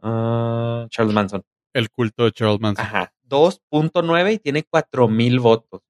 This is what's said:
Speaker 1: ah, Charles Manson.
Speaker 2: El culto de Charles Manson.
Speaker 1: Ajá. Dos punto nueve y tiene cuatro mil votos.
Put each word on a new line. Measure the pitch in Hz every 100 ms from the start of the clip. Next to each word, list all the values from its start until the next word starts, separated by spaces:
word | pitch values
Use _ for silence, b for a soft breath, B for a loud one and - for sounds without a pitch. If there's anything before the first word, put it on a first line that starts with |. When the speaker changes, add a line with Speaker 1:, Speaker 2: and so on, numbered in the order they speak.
Speaker 1:
ah, | 110 113 113 117 117 117 117 117 117
Charles | - 110 107
Manson. | 98 98 - _ _
Speaker 2:
El | - 117
culto | - 117 - 120
de |
Charles | - 110 104
Manson. | 110 101 107
Speaker 1:
Ajá. | 104 90 _
Dos | _ 139 165 190 _
punto | 151 156 180
nueve | 170 165 185
y | 220
tiene | 151 139
cuatro | - 160 - 131 120
mil | 110 120 127
votos. | 117 113 _ 95 _